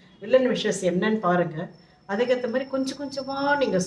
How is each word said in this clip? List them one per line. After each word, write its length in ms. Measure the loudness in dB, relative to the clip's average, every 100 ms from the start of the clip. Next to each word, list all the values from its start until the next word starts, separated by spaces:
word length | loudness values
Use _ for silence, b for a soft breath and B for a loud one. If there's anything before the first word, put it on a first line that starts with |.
| B B
வில்லன் 300 | 2 4 4
விஷஸ் 320 | 0 -2 0
என்னன்னு 380 | 0 2 2 2
பாருங்க, 500 | 2 2 0 -4 -10 b b b -8
அதுக்கேத்த 380 | -2 0 0 0
மாதிரி 220 | -4 -2
கொஞ்சம் 300 | -2 -4 -6
கொஞ்சமா 600 | -8 -8 -6 -4 0 2
நீங்க 240 | 2 0